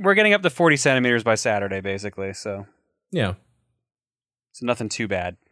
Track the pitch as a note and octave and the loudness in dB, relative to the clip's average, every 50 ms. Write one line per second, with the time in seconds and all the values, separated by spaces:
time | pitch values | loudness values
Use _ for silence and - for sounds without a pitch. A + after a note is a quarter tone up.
0 | G3 G3 G3 G3+ G#3+ G#3+ G#3 G#3 F#3+ E3+ - - E3+ E3 D3 C3+ - D3 C3 C3 | 0 2 4 4 4 4 2 2 2 0 2 4 4 4 4 4 4 2 2 4
1 | B2 B2 A#2+ A#2 G#2+ A#2 A2 - - B2 G#2+ G2+ G2+ F#2+ G2 G2 F#2+ G2 G2 G2 | 2 2 2 2 2 2 0 2 2 0 0 0 -2 -4 -4 -4 -4 -4 -6 -6
2 | G#2 G#2 - - G2 G2 F#2+ - - G#2+ G2 G2 G2+ - _ _ _ _ _ _ | -8 -10 -8 -8 -8 -8 -10 -10 -10 -10 -10 -10 -12 -16 _ _ _ _ _ _
3 | _ _ - E3+ A2+ F#2 G2 - _ _ _ _ _ _ _ _ _ _ _ _ | _ _ -4 -2 -2 -2 -4 -8 _ _ _ _ _ _ _ _ _ _ _ _
4 | _ _ _ _ _ _ _ _ _ _ _ - B2 A#2+ A#2+ - A2+ G#2+ - - | _ _ _ _ _ _ _ _ _ _ _ -6 -4 -4 -2 -2 -4 -6 -6 -6
5 | A#2 G2 F#2+ F#2 F2 F2 F2 - _ _ | -4 -4 -2 -4 -4 -6 -8 -12 _ _